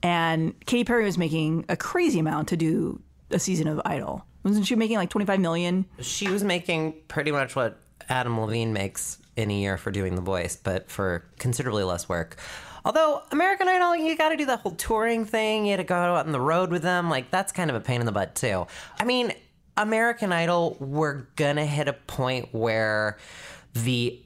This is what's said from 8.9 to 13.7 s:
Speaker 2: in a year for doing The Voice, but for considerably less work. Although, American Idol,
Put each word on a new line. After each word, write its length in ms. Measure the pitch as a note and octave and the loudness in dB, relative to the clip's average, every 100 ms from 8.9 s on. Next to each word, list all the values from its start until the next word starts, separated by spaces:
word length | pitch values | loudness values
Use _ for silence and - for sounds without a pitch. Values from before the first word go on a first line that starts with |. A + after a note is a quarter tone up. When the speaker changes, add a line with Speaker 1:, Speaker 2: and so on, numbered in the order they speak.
| - - - - - | -6 -10 -10 -12 -4
Speaker 2:
in 140 | G#2+ | 0
a 40 | |
year 220 | G2+ G2+ F#2+ | 0 0 -2
for 140 | - | -2
doing 240 | G2 F#2+ | -2 -2
The 80 | F2+ | -2
Voice, 340 | F2+ F#2 F2 - | -2 -2 -2 -6
but 340 | - F#2 - | -4 -4 -4
for 360 | - F#2+ F2 - - | -4 -2 -2 -6 -6
considerably 460 | B2 A#2 B2+ G#2+ | -4 -2 -2 0
less 240 | F#2 F2 - | 0 -2 -2
work. 300 | F2 E2 - - - - - - | -4 -4 -10 -16 -16 -16 -6 -2
Although, 360 | D4+ D#4 D4 - | 2 2 2 -2
American 380 | D4 F4+ G4 | 0 2 2
Idol, 280 | F#4 | 2